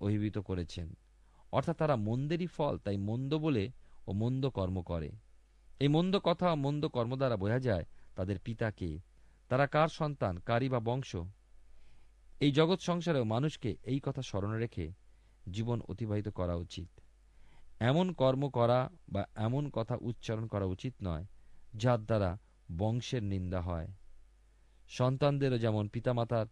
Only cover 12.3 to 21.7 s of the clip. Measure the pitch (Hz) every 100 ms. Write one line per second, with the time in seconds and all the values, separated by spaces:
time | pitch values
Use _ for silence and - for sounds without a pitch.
12.3 | - 147 135 160 190 - 175 170 143 110
13.3 | 113 151 - 117 80 - 139 139 131 123
14.3 | 101 101 113 117 - 78 92 - - -
15.3 | - - 95 113 117 - 98 113 104 104
16.3 | - 90 87 85 - 85 - - - -
17.3 | - - - - - 113 151 185 165 131
18.3 | 131 143 127 117 123 127 - - 98 101
19.3 | - 110 131 147 113 113 123 120 113 -
20.3 | 110 113 101 95 92 131 - 95 78 98
21.3 | - - - -